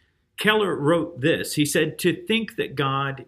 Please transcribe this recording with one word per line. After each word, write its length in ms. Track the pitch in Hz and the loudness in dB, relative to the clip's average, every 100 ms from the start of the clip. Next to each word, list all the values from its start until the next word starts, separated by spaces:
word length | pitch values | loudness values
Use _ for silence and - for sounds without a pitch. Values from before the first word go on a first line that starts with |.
| _ _ _ - | _ _ _ -2
Keller 400 | 208 214 190 131 | 2 2 2 0
wrote 460 | 139 175 - 123 | 2 2 0 -2
this. 320 | 151 113 101 | 0 0 0
He 100 | - | 0
said, 360 | 147 170 156 151 | 0 2 0 0
"To 120 | 180 | 0
think 440 | 170 - 226 214 - | 0 0 -2 -2 -4
that 180 | - | -4
God 520 | 135 139 135 139 131 | -2 -2 -2 -2 -6